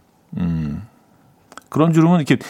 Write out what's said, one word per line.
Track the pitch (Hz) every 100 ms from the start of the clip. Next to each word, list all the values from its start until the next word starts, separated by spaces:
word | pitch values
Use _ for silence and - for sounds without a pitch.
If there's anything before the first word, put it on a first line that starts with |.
| _ _ _ -
음. | 87 82 76 71 104 _ _ _ _ _ _ - -
그런 | - 160
주름은 | 160 165 180
이렇게 | 143 123 -